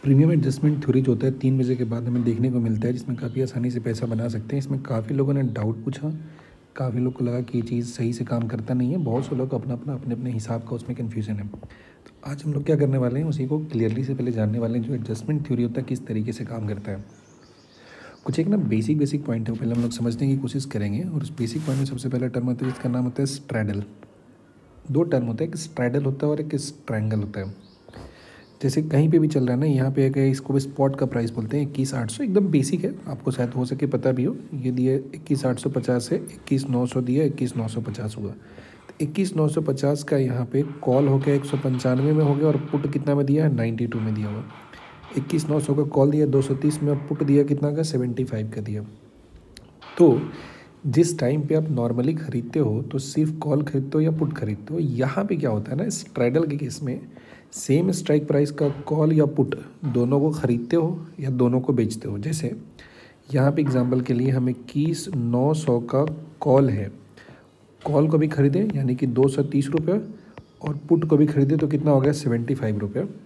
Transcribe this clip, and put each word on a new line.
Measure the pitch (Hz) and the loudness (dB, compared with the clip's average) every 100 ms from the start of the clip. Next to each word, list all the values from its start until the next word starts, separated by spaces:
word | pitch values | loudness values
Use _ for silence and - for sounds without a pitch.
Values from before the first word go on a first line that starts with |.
| 143 | 6
प्रीमियम | 135 160 | 6 6
एडजस्टमेंट | 160 131 127 151 147 | 4 2 2 2 2
थ्योरी | - 127 | 2 2
जो | 131 | 4
होता | 113 135 | 2 0
है | 135 | 0
तीन | 135 131 | 0 2
बजे | 123 123 | 0 0
के | |
बाद | 117 117 117 | -2 -4 -2
हमें | 120 | 0
देखने | 120 110 127 | 0 2 0
को | 123 | 0
मिलता | 113 107 120 | 0 0 -2
है, | |
जिसमें | 123 - 120 | -4 -6 -6
काफ़ी | 123 131 | -6 -4
आसानी | 131 123 123 | -4 -2 -4
से | 120 | -4
पैसा | 117 110 120 | -4 -4 -4
बना | 113 117 | -2 -2
सकते | 110 107 139 | -4 -4 -6
हैं। | |
इसमें | 135 135 | -4 -6
काफ़ी | - 113 107 | -4 -4 -2
लोगों | 139 135 | -2 0
ने | 139 | 0
डाउट | 127 107 107 110 | 0 -2 -4 -4
पूछा, | 139 135 151 156 - - - - _ - | -6 -6 -6 -8 -12 -20 -20 -20 _ -6
काफ़ी | 127 117 | -4 -2
लोग | 127 | -2
को | 123 | -2
लगा | 123 120 | -2 -2
कि | 120 123 | -2 -4
ये | |
चीज़ | 113 120 117 | -2 -4 -4
सही | - 117 | -2 -2
से | 117 | -2
काम | 117 117 113 | -4 -2 -2
करता | 120 110 | -4 -2
नहीं | 127 123 | 0 0
है, | 180 | 0
बहुत | 139 120 131 | 0 -2 -2
से | 127 | -4
लोग | 131 | -2
अपना, | 131 120 | -4 -4
अपना, | 120 147 | -6 -6
अपने, | 127 127 | -6 -4
अपने | 117 127 | -4 -4
हिसाब | 113 107 117 | -4 -4 -6
का | - 117 | -4 -8
उसमें | - 123 | -6 -6
कन्फ्यूजन | 113 110 107 | -4 -4 -4
है। | 104 101 | -4 -6
तो | - - - - - - - - | -12 -18 -20 -20 -20 -20 -18 -12
आज | 143 156 | -8 -4
हम | |
लोग | 147 | -2
क्या | 143 147 | 2 2
करने | 139 135 | 4 4
वाले | 123 131 | 2 0
हैं, | 160 | -2
उसी | 139 131 | -2 -2
को | 151 | -2
clearly | 156 120 110 117 | -2 0 0 0
से | 131 | -2
पहले | 131 123 | -2 -2
जानने | 113 104 110 | 0 0 0
वाले | 113 120 | 0 -2
हैं, | 113 | -2
जो | |
adjustment | 131 110 110 - 151 147 | -4 -4 -6 -2 -2 0
theory | 120 | 0
होता | 120 123 | 0 -2
है | 123 | -4
किस | 127 - | -6 -4
तरीके | 110 110 | -4 -2
से | - | -6
काम | 110 117 104 | -6 -6 -4
करता | 101 104 | -6 -6
है। | 98 - - - - - - - - - - - - | -10 -10 -20 -20 -20 -20 -20 -20 -20 -20 -20 -20 -10
कुछ | - 131 | -4 -2
एक | 160 | 2
ना | 208 | 2
बेसिक, | 135 110 110 151 | 2 0 2 0
basic | 139 147 | 0 -2
point | 135 113 110 | -2 -4 -4
है, | |
वो | 113 | -4
पहले | 117 | -2
हम | 117 | 0
लोग | 120 | -2
समझने | - 120 113 135 | -2 -2 0 0
की | 135 | 0
कोशिश | 123 139 | -2 -6
करेंगे। | 135 110 104 104 | -6 -4 -2 -2
और | 180 151 | -4 -4
उस | - - | -6 -4
basic | 113 156 | -4 -4
पॉइंट | 151 135 | -2 -2
में | 135 | -2
सबसे | 127 131 | -4 -4
पहला | 123 127 | -2 -2
टर्म | 120 | -2
होता | 123 120 131 | -2 -2 -4
है | |
जिसका | 127 127 | -4 -2
नाम | 123 | -2
होता | 123 120 | -2 -2
है | 135 | -4
स्ट्रैडल। | 139 - 113 104 101 101 - - - - - - - - - - | -4 -6 -2 -2 -4 -6 -16 -20 -20 -20 -20 -20 -20 -20 -20 -2
दो | 139 | 0
टर्म | 170 135 | 2 0
होता | 117 113 | 0 -4
है, | 165 | -4
एक | - | -6
स्ट्रैडल | - - 123 143 | -10 -2 0 0
होता | 139 135 147 | -2 -2 -2
है | |
और | 151 | -2
एक | 156 143 | -2 -4
strangle | - - - 110 107 110 | -6 -14 -6 -4 0 -2
होता | 101 104 | -2 -6
है। | 98 98 - - - - - - - - - - | -10 -12 -20 -20 -20 -20 -20 -20 -20 -20 -20 -2
जैसे | 135 156 | 0 0
कहीं | 156 143 156 | 2 4 6
पे | 165 | 6
भी | 151 | 4
चल | 139 123 | 2 2
रहा | |
है | 123 | 2
ना, | 151 | 2
यहाँ | 135 135 | 2 2
पे | 135 135 | 2 2
एक, | 135 | 4
इसको | 135 135 - | 2 2 0
भी | 135 | -2
स्पॉट | 135 - 139 135 | -2 0 0 2
का | 127 | -2
price | 123 113 | 0 -2
बोलते | 110 110 147 | -4 -4 -2
हैं, | 139 | -2
इक्कीस | - 135 | -2 -2
आठ | 135 110 | -2 -6
सौ, | - | -4
एकदम | 269 190 190 | 0 2 4
basic | 156 131 175 | 2 2 0
है, | 190 277 - | -2 -6 -10
आपको | 135 - | -6 -4
शायद | 127 120 | -2 -2
हो | 127 | -2
सके | 123 127 143 | -2 -2 -2
पता | 127 131 | 0 0
भी | 127 | 2
हो। | 139 254 - | 0 -2 -10
ये | 147 127 | -6 -2
दिया | 123 127 | 0 2
इक्कीस | 135 135 - - 139 131 | 2 -2 -14 -2 0 0
आठ | 120 | 0
सौ | - | -2
पचास | 127 117 123 120 | -2 0 -2 0
है, | 190 | -4
इक्कीस | - - - 135 139 | -4 -16 -2 -2 0
नौ | 123 123 | 0 0
सौ | 131 | -2
दिया, | 123 135 | 0 2
इक्कीस | 156 - 123 117 | 2 0 -4 -2
नौ | 110 | -4
सौ | 120 | -4
पचास | 113 107 104 107 | -6 -6 -8 -6
हुआ। | 101 | -10
तो | - - - - - - - | -10 -16 -20 -20 -20 -20 -6
इक्कीस | 151 156 185 160 | -4 -2 -2 2
नौ | 151 | 2
सौ | 156 | 2
पचास | 156 131 143 151 | 0 0 0 0
का | - 143 | 0 0
यहाँ | 127 123 120 | 2 0 0
पे | 135 | -2
कॉल | 151 - - 127 143 | -2 -2 2 4 4
हो | 135 | 4
गया | 143 | 4
एक | 139 | 0
सौ | 139 135 | 0 -2
पंचानवे | 135 127 131 127 143 | 0 0 2 2 4
में | 156 | 4
हो | 147 | 4
गया | 143 156 | 4 2
और | 147 | 2
पुट | - 147 147 | 0 -2 0
कितना | 143 143 | -2 0
में | 143 139 | 2 4
दिया | 147 | 4
है, | 156 | 4
नाइंटी | 123 117 113 113 | 2 0 -2 -2
टू | 117 | -2
में | 110 | -2
दिया | 107 104 | -2 -4
हुआ। | 104 - - - - - - - - | -6 -10 -16 -20 -20 -20 -20 -6 -6
इक्कीस | - 160 151 | -2 -2 0
नौ | 147 | 0
सौ | 139 | 2
का | 143 | 2
कॉल | 147 147 139 | 4 6 6
दिया, | 147 143 | 6 4
दो | 135 | 4
सौ | 135 | 2
तीस | 135 151 151 | 2 2 2
में, | 147 | 0
और | 143 | 0
पुट | - 147 | -2 -2
दिया | 143 143 | 4 6
कितना | 143 143 147 | 6 2 0
का, | 147 | 0
सेवेंटी | 160 143 123 120 | 0 0 -2 -2
फ़ाइव | 127 110 107 | -2 -4 -4
का | 110 | -6
दिया। | 107 107 104 - - - - - - - - - - - | -6 -6 -8 -16 -20 -20 -20 -20 -20 -20 -20 -20 -18 6
तो | 170 117 156 - - - - - 147 | 6 8 0 -10 -16 -20 -20 -6 0
जिस | 123 170 - | 4 4 2
time | 123 151 | 0 0
पे | 143 | 2
आप | 156 156 | 0 2
normally | 123 117 117 127 160 | 0 0 0 0 -2
ख़रीदते | 143 123 117 160 | -4 -6 -2 0
हो, | 123 110 | 2 0
तो | 110 139 | -2 -6
सिर्फ | - - 156 156 | -4 0 0 -2
कॉल | 151 147 | 0 0
ख़रीदते | 143 139 139 | 0 -2 0
हो | 156 | 2
या | 156 | 2
पुट | 160 143 | 2 -2
ख़रीदते | - 107 101 - | -2 -4 -6 -6
हो, | 165 | -4
यहाँ | 147 120 131 - | -2 0 0 0
पे | 208 165 | -2 0
क्या | 139 | 0
होता | 107 107 | -2 -2
है | 131 | -4
ना, | 226 | -2
स्ट्रैडल | - - - 120 143 165 | -6 -8 0 2 2 0
के | 147 | -2
case | 127 - | -6 -6
में | 139 127 - - - - - | -6 -6 -10 -20 -20 -20 -18
same | - - 156 180 | -10 2 4 4
strike | 175 - 151 147 | 0 2 2 4
price | 143 147 | 2 2
का | 147 147 | 0 -2
कॉल | 143 - 156 156 | -2 -2 2 4
या | 160 | 6
पुट | 147 - 131 - - - | 4 4 0 0 -10 -8
दोनों | 147 120 120 139 | -2 0 2 4
को | 151 | 2
ख़रीदते | 147 123 117 - 170 | 2 0 0 2 2
हो | 160 185 - - | 2 -2 -8 -8
या | 135 | -4
दोनों | 127 123 127 | 2 4 4
को | 127 | 2
बेचते | 123 110 - - | 2 2 -2 -6
हो। | 101 | -6
जैसे | 117 160 120 110 - - - - - - - | -4 -4 -4 -6 -14 -20 -20 -20 -20 -20 -2
यहाँ | 135 135 | 2 4
पे | 147 | 4
example | 143 127 123 127 | 2 2 2 0
के | 123 | 2
लिए | 120 131 | 2 2
हम | 131 127 | 2 0
इक्कीस | 123 - 143 160 156 - | -2 -4 0 0 -2 -4
नौ | 151 117 123 139 | -2 0 2 2
सौ | 156 143 120 | 2 2 0
का | 117 135 156 - - - | 2 0 0 -4 -14 -4
call | - 135 135 | 4 6 6
है, | 104 98 - - - - - - _ _ _ | 2 -4 -10 -20 -20 -20 -20 -20 _ _ _
Call | - 147 156 | 0 2 4
को | 156 | 4
भी | 156 | 2
ख़रीदें | 143 139 165 214 | 4 4 4 0
यानी | 151 131 | 0 -2
कि | 123 135 | 0 0
दो | 120 135 | 4 2
सौ | 139 | 2
तीस | 139 139 135 | 0 0 0
रुपये, | 160 156 208 - - - - - - | 0 0 -2 -4 -14 -20 -20 -20 -10
और | 151 143 - | -8 -8 2
पुट | 170 | 2
को | 156 147 | 6 6
भी | 147 | 6
ख़रीदें | 139 139 156 | 4 4 4
तो | 156 | 2
कितना | 147 156 | 2 4
हो | 139 | 4
गया, | 139 | 4
सेवेंटी | 147 135 117 117 | 0 0 -2 -2
फ़ाइव | 135 110 104 | -2 -2 -2
रुपये। | 101 139 202 - | -4 -4 -6 -8